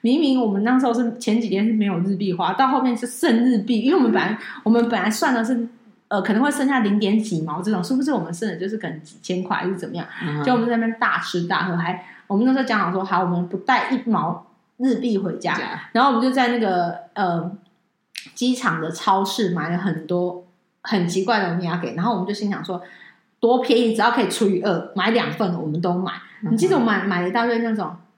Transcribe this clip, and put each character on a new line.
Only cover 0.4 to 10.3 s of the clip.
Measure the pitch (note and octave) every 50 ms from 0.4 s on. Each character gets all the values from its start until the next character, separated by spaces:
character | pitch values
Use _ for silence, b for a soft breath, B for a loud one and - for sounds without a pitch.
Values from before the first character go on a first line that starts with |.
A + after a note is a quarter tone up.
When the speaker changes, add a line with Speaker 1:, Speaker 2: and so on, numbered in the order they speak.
| A#3+
Speaker 1:
们 | G#3+ G3 G3 G#3
那 | A#3+ B3+
时 | C4 C4+
候 | B3 A#3
是 | B3 A#3+ A3+ A3+
前 | - - A3 G#3 A#3+
几 | A3+
天 | G3 F#3 F#3+ G#3+
是 | A#3
没 | A3+ G#3+ G3+
有 | G3+ F#3 E3+
日 | F#3 G3 G3+
币 | F3+ G3+ F#3+ F3
花， | E3+ F3 E3+
到 | F#3+ - C4
后 | B3+ C4+ C4
面 | B3+ B3+ A#3+
是 | A3+ B3
剩 | A#3+ - - - D#4+ A3+ A#3 A#3+
日 | B3+ B3 G#3+
币， | F#3+ - A#3+ G#3+
因 | G#3 C4+
为 | E4+
我 | E4+
们 | B3+ A3+
本 | G#3 F#3
来， | D#3+ F#3+ A3 B B B B B B
我 | G#3+
们 | A3+ A#3 A#3 A#3
本 | A#3 G3
来 | F3+ G#3+
算 | G#3+ - - C#4+ B3+
的 | A3+ A3+
是， | A3+ C4 A#3 A#3 A#3 - - _ - _ _ _
呃， | _ G3+ G3
可 | F#3+ - G3+
能 | A3
会 | C4+ D4
剩 | C#4+ - C4
下 | C4+ C#4 B3+
零 | G#3+ G3+ G3+ G#3
点 | G#3+ G3 G#3+ A3
几 | G#3 - F3+ D#3+
毛 | D#3 D#3+ D3 F3
这 | F3+ G#3+
种， | G#3+ F3+ F3
殊 | - C4
不 | C4
知 | D4 D4+ C#4
我 | G3+
们 | D#3+ D#3+ E3+
剩 | - A3+
的 | G#3 E3+
就 | E3 F#3 G3
是 | A3
可 | G#3 -
能 | D#3 E3 D#3 -
几 | - - -
千 | - - F#3 F3+ F3+
块 | F3+ D#3
还 | - -
是 | F#3 F#3+
怎 | F3 F3 -
么 | -
样。 | F3 - - - - F3
Speaker 2:
嗯 | D#3